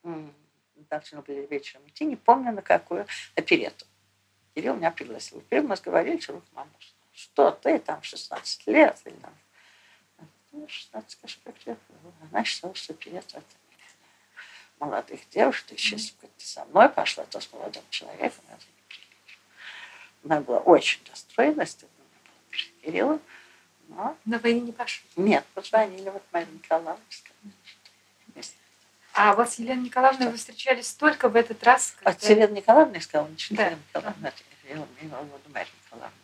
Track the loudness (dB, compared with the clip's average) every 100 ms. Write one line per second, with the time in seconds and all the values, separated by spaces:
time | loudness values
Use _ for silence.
0 | -12 -12 -14 _ _ _ _ _ _ -10
1 | -10 -20 -12 -12 -8 -8 -10 -20 _ -6
2 | -4 0 2 4 2 -6 0 0 0 -8
3 | -8 -12 -6 -6 2 0 0 -10 -20 _
4 | _ _ _ _ _ -6 -4 -2 -2 -4
5 | -14 -14 -16 -18 _ -2 -2 -4 -2 0
6 | 0 -6 -8 -16 _ -20 -20 _ -20 _
7 | _ -20 -8 2 2 2 -2 -2 -4 -10
8 | -12 -16 -14 -12 -10 -8 2 4 4 2
9 | -18 -20 -20 _ _ _ _ _ _ _
10 | _ _ -20 _ _ -20 -16 -18 -14 -16
11 | -16 -20 -20 -20 -20 -18 -14 -14 _ -20
12 | -20 _ -6 -4 -2 -6 -8 -12 -14 -16
13 | -14 -14 -14 -20 -20 _ _ _ -20 _
14 | _ _ _ -20 -20 -20 -20 _ -6 -6
15 | -8 -18 -8 2 2 2 -10 -6 -6 -6
16 | -12 _ -20 _ -16 -16 -2 6 6 4
17 | -4 -6 -12 -14 -14 -14 -14 -14 -14 -14
18 | -14 -6 -6 -6 _ -20 -20 _ _ -20
19 | -20 _ _ -20 _ _ -18 -18 -20 -20
20 | -20 _ -2 -2 0 0 6 6 6 -6
21 | -10 -20 -8 2 2 2 -4 -8 -20 _
22 | _ _ _ _ _ -12 -12 _ -6 0
23 | 0 0 -6 -20 -20 _ _ _ _ -10
24 | -8 -8 -6 -2 0 0 -2 -10 -10 -10
25 | _ -2 2 2 0 -14 0 2 2 -4
26 | -12 -12 _ -8 -8 -16 -4 -2 -2 -12
27 | _ -20 -20 _ -20 _ -20 -20 -20 _
28 | _ _ -20 -20 -20 -20 _ _ _ _
29 | _ 4 4 6 2 -2 -6 -6 -4 4
30 | 4 4 -2 -4 -14 -8 0 0 -2 2
31 | 2 4 4 4 2 2 6 6 2 0
32 | 0 0 6 8 6 2 6 8 8 2
33 | -4 -4 -4 -10 -8 -2 -2 -4 -10 -10
34 | -10 -10 -12 -12 _ _ -16 -14 -14 -16
35 | -16 -14 -14 -18 -14 -12 -12 -14 _ -18
36 | -18 _